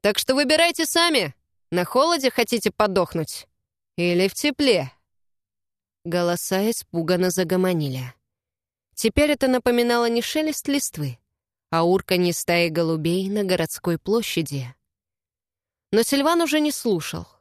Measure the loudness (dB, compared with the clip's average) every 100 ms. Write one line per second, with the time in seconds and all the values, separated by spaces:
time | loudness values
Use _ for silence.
0 | 0 -2 0 0 2 4 2 0 -2 2
1 | 2 2 -2 -8 _ _ _ -2 0 2
2 | 2 2 0 0 -2 0 -2 0 0 2
3 | -2 -2 -6 -10 -18 _ _ _ _ -4
4 | 0 2 0 0 -2 2 2 2 0 _
5 | _ _ _ _ _ _ _ _ _ _
6 | -6 -2 0 -2 -2 0 0 -2 -4 -6
7 | 0 2 2 0 0 2 2 0 -2 -4
8 | -10 -16 _ _ _ _ _ _ _ -4
9 | -2 2 2 2 2 2 2 2 2 2
10 | 2 0 -2 -2 -2 -4 -2 -2 -4 -6
11 | -8 -8 _ _ _ _ _ 0 2 2
12 | 2 2 2 0 0 2 2 2 0 0
13 | 0 -2 -2 -2 -2 -2 -2 -4 -4 -4
14 | -2 -2 -2 -4 -4 -6 -10 -16 _ _
15 | _ _ _ _ _ _ _ _ _ 0
16 | 2 2 2 2 2 0 0 -2 -2 -2
17 | -4 -10 -14 _